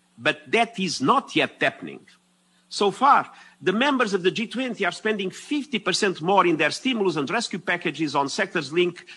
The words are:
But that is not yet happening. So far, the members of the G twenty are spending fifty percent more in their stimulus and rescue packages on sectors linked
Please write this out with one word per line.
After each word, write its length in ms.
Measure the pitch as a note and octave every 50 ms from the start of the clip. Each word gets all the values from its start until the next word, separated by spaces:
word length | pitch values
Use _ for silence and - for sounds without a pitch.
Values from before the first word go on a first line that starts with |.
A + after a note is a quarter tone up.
| _ _ _
But 320 | - A#2 D3+ D#3 - - C3
that 260 | - A3+ A#3 A#3 - G3
is 240 | F#3+ D#3+ B2+ -
not 320 | C3 F#3+ A#3+ C4+ - - -
yet 260 | D#3+ C3+ - - -
happening. 460 | D3+ C3+ - - - - C#2 - - _ - _ _ _ _ _ _ _ _ _ _ -
So 200 | - - G#3 G3
far, 360 | - - B3+ C#4 B3 F#3 - - - - - - _ -
the 120 | C#3 F3
members 420 | F#3 A3 C4+ D4 C#4 B3 G3 G3 G3
of 80 | F#3
the 80 | E3+ F#3
G 160 | D#3+ G3+ A#3
twenty 380 | - - A#3+ C4 B3 G3+ - G3
are 80 | F3
spending 380 | - - - A3 A3 G3 G3 F3+
fifty 500 | - - - - D4 D4 B3 - A#3 G3+
percent 420 | - F3+ F3+ - G#3+ G3 E3 D3+
more 240 | D#3 F3 G3+ F#3+ F3+
in 100 | F3 E3
their 140 | D3+ D#3 D3
stimulus 460 | C#3+ - - C4 B3+ A3 G3 F#3 D3+
and 120 | D#3 C#3 B2
rescue 300 | F#3 A#3 A3 - - F3
packages 560 | - G3 F3 F3 - E3+ C#3+ C#3+ D#3+ C#3+ C#3
on 140 | C#3+ C#3 C3+
sectors 440 | - - F#3+ F#3 - F3 D3 C3
linked 320 | D#3 F3+ F3+ F3 E3+ - - - -